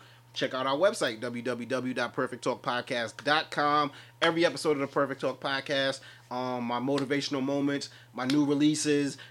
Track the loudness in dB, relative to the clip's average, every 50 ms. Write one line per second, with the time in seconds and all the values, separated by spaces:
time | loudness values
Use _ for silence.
0 | -14 -20 -20 -20 -20 -14 -6 -4 -4 -2 -2 -2 0 0 2 4 4 2 2 2
1 | -2 -2 -2 -4 -6 -6 -6 -6 -4 -4 -4 -4 -4 -4 -4 -4 -2 -4 -2 -2
2 | -4 -2 -2 -4 -4 -4 -6 -4 -4 -4 -4 -2 -4 -4 -4 -4 -4 -4 -4 -4
3 | -4 -6 -8 -4 0 2 2 2 0 -2 -2 0 2 4 4 4 2 0 -4 -10
4 | -18 -20 -2 2 2 2 4 4 4 4 2 2 0 2 2 2 0 0 2 2
5 | 2 2 -2 -2 -4 -4 -4 -4 -4 -4 -2 -2 -2 -2 0 2 2 0 -2 -4
6 | -10 -18 -20 -20 -12 -6 -4 -4 -2 -2 -2 -2 -2 -2 0 0 0 2 2 0
7 | 0 0 0 -2 -2 -2 -2 -2 0 0 0 0 0 0 0 -2 -6 -10 -14 -20
8 | -20 -12 -8 -4 -2 2 2 2 4 4 4 4 4 4 4 2 2 2 2 2
9 | 2 -2 -4 -8 -14 -20